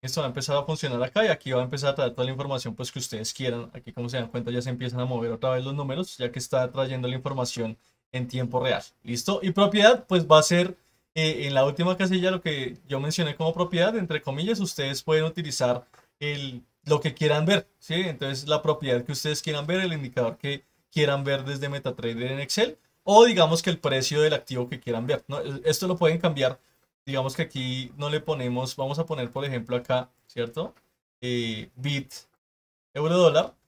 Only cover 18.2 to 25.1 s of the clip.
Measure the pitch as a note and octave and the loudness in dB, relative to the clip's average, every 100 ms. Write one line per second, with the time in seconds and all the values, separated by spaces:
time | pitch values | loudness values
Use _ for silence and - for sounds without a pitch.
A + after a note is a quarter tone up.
18.2 | C#3 C3 C#3 D3+ D#3 D3+ C#3 B2 B2 C#3 | -6 -6 0 0 2 0 2 0 0 -4
19.2 | D3+ D3+ - D3 D3 F#3 F#3 D#3+ C3 B2+ | -2 -4 -4 -4 -2 0 0 -4 -4 -2
20.2 | A#2 - C#3+ C#3 _ _ _ D#3+ D3 C#3 | -2 -2 -8 -8 _ _ _ 2 2 2
21.2 | C#3 C#3 C3+ C#3 C#3 C#3 C3 B2 A#2 A#2 | 0 -2 -2 -6 -6 -4 -6 -4 -6 -4
22.2 | B2+ C3+ C#3 - B3 - _ _ - G#3 | -4 -4 -4 0 0 -2 _ _ 6 10
23.2 | A#3+ F#3 D#3+ E3 - E3+ D3 C3 C3 D3 | 10 8 4 4 0 -2 0 0 0 2
24.2 | D3+ D3 - B2+ B2 B2+ - A#2 B2 | 2 2 -4 -6 -4 -6 -4 -4 -2